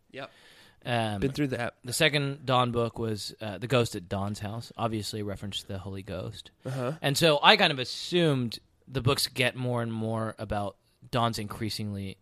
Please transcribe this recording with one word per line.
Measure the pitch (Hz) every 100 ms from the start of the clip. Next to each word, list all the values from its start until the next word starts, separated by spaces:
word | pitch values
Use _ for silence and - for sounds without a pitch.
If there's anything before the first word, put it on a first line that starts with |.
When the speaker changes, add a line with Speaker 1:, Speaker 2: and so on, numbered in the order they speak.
| _
Speaker 1:
Yep. | 127 135 - - - - _ -
Speaker 2:
Um, | 120 110 101
Speaker 1:
Been | 135
through | 139 143
that. | 120 120 -
Speaker 2:
the | 123
second | - 156 143 139 139
Dawn | 127 127 123
book | 120 117 -
was, | 113 107 - -
uh, | 110 95
The | 110
Ghost | 131 117 104
at | 90
Dawn's | 98 101 104
House, | 104 117 - -
obviously | 113 110 101 110
a |
reference | 104 95 104 95
to | -
the | 98
Holy | 101 98
Ghost. | 95 87 117 - - _ -
Speaker 1:
Uh-huh. | 131 123 156
Speaker 2:
And | 127 147
so | 165 147
I | 170 214
kind | 180
of | 139
assumed | 123 - - 175 160 135 120 - _ _ -
the | 131
books | 123 135 -
get | 123 123 127
more | 123 120
and | 117
more | 113 110 113 110 -
about | 107 104 101 - _ _ 123
Dawn's | 123 117 110
increasingly | 101 95 110 - 107 101 98 -